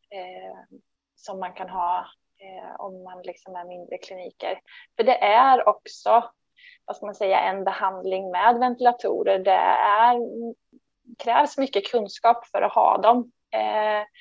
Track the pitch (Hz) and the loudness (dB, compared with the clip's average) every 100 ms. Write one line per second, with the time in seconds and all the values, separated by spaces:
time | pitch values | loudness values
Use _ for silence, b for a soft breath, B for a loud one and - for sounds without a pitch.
0 | _ 196 180 185 190 190 185 180 _ _ | _ -16 -16 -16 -18 -20 -20 -20 _ _
1 | _ _ - 190 180 185 180 185 175 180 | _ _ -16 -12 -12 -12 -10 -4 -2 -4
2 | - _ _ _ 190 185 - - 196 185 | -6 _ _ _ -20 -18 -18 -14 -14 -16
3 | 185 180 175 175 - 180 175 180 175 180 | -18 -18 -16 -18 -16 -16 -16 -16 -14 -16
4 | - 185 180 - 190 185 _ B B - | -14 -16 -18 -12 -10 -10 _ B B -2
5 | 226 - 202 220 269 254 208 202 - - | 0 2 4 6 6 6 4 0 -2 -8
6 | - 226 - _ _ _ b b - - | 2 2 2 _ _ _ b b -14 -12
7 | 208 196 196 190 190 196 190 190 196 190 | -12 -4 0 2 0 -2 -6 -4 -4 -6
8 | 190 190 190 180 214 240 254 247 247 247 | -6 -6 -4 2 2 4 0 0 0 0
9 | 202 180 196 196 190 185 185 - 208 208 | -2 -2 0 0 2 2 4 2 2 4
10 | 240 240 233 220 233 - _ _ _ _ | 4 2 -2 -8 -12 -12 _ _ _ _
11 | _ 233 226 254 294 - 269 202 202 240 | _ -10 0 2 2 0 -4 -4 -2 -4
12 | 202 - 233 233 - 202 208 220 - - | -4 0 0 0 -2 -4 0 2 4 4
13 | 208 247 240 _ _ 220 214 214 214 214 | 4 2 0 _ _ -4 -2 -2 -2 -4
14 | 214 _ | -6 _